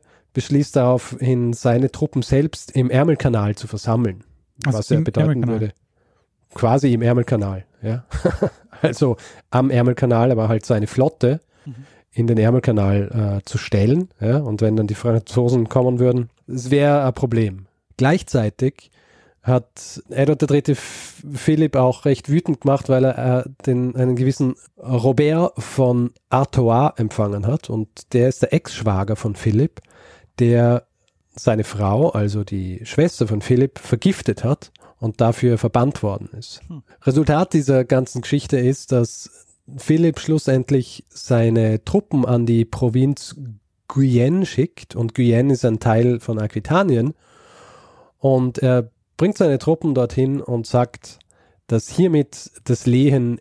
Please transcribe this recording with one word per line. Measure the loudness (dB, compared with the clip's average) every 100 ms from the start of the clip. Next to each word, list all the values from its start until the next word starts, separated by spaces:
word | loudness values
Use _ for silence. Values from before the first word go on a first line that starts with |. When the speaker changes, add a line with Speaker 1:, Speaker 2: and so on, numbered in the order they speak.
| -8 _ _
Speaker 1:
beschließt | -8 -2 0 0 2
daraufhin, | 2 2 -2 -6 -2 0 0
seine | -2 0 2 0
Truppen | -2 -4 -2
selbst | 0 0 0 -4 -6
im | -2 0
Ärmelkanal | 2 2 0 0 0 0 -4
zu | -8
versammeln, | -8 -2 0 0 -4 -14 _ _ -6 -4
Speaker 2:
Also | -2
Speaker 1:
was | 0
ja | 0
Speaker 2:
im |
Speaker 1:
bedeuten | 0 0 0
Speaker 2:
Ärmelkanal. | 0 -2 -2
Speaker 1:
würde, | -4 -8 _ _ _ _ _ _ _
quasi | -2 2 2 4
im | 2
Ärmelkanal, | 2 2 2 -2 -2 -6 -12 _
ja. | -8 -6 -8 -4 -4 -2
<laughs> | -4 -6 _ -4
Also | -4 0 0 0 -8 -20 _
am | 0 2
Ärmelkanal, | 2 2 2 2 2 2
aber | 2 0
halt | -2 0
seine | -2 0
Flotte | 0 0 0 0 0 -6 _ -20
Speaker 2:
Mhm. | -20 -20 _ _
Speaker 1:
in | -2 0
den | 2
Ärmelkanal, | 4 2 2 2 2 0 -2 -2 -2 -4
äh, | -6
zu | -8
stellen, | -2 0 2 2 -2 _
ja. | -2 0
Und | -2 -2
wenn | 0 0
dann | -2
die | -2
Franzosen | -2 -2 0 0 2 2 0
kommen | 0 0 2
würden, | 2 0 -4 _ -14
es | -12 -2
wäre | 2 4 2
ein | 0
Problem. | -2 -2 0 -2 -4 -14 _ _ -2
Gleichzeitig | 0 0 0 -2 -2 -2 -4 -4 _ _ _ _ _ _
hat | -2 0 -2 -12 -20 -18 -8
Edward | -2 0 0
der | 2
Dritte | 0 0
F-, | -2 -4 -16 -18 -20 -14
Philipp | -4 0 2 2 2
auch | 0 0 0
recht | -2 0
wütend | -2 0 -2
gemacht, | 0 0 2
weil | 2 2
er, | 0 0 -2 -2
äh, | -6 -2
den, | -2 -2 0
einen | 0 0
gewissen | 0 0 -2 -4 -12 -16
Robert | -4 0 2 2 2 2 0 -4
von | -6 0 2 2 -2 -6 _
Artois | 0 0 0 2 2 0 0
empfangen | -4 -2 -4 -2 -2
hat. | -4 -4
Und | -8 -8 -12 -4
der | 0 2
ist | 0
der | -2
Ex-Schwager | -2 -4 -6 -2 0 -2 -4
von | -4 -4
Philipp, | 0 0 0 -4 -20 _ -20 -20 _ -2
der | 2 4 4 2 -2 _ _ _ _ -6
seine | 0 0 -2
Frau, | -2 0 2 2
also | 0 -2 -4
die | -6 -6 -8 -10 -6
Schwester | 0 0 0 -2
von | -2
Philipp, | 0 2 0 -4
vergiftet | -4 0 0 0 -2 -2
hat | -2 -4 -6 _ -20 _
und | -6 0
dafür | 0 2 2 2
verbannt | 0 0 0 -2
worden | -4 -6 -10 -16
ist. | -18 -20 -18
Speaker 2:
Hm. | -20 -20 _
Speaker 1:
Resultat | 0 2 2 2 2
dieser | 0 2 2
ganzen | 2 0 0 -6
Geschichte | -4 -4 0 0
ist, | 0 -2 -2
dass | 0 0 -4 -20 -20 _ _ -20 -6
Philipp | 0 2 2 0
schlussendlich | -2 -2 0 0 2 -2 -2 -10 -20
seine | -14 -2 2 4 2 2 0 0
Truppen | -2 0 -2 0
an | 0 2
die | 0 0
Provinz | -2 -2 2 0 -2 -8 -16 -16 -18 _ _ -6
Guyenne | 0 2 4 2 2 0
schickt. | -2 -4 -6 -12 -6
Und | -4
Guyenne | 0 2 4 2
ist | 2
ein | 0 0
Teil | 2 2 2 0
von | -4 -4
Aquitanien. | -4 -6 -2 0 2 2 0 -6 _ _ _ -20 -20 -20 -20 _ _ _
Und | 2 2 0 0
er | 2 2 0 _ _ -2
bringt | -2 2
seine | 2 2
Truppen | 0 0 0
dorthin | 0 0 0 -2 -2
und | -4 -6 -2
sagt, | 0 0 -4 -20 -20 _ _ _ _ -4
dass | -4 -2
hiermit | 0 2 2 0 -6 -20 -10
das | -4 -2 2
Lehen | 2 4 2 0 -2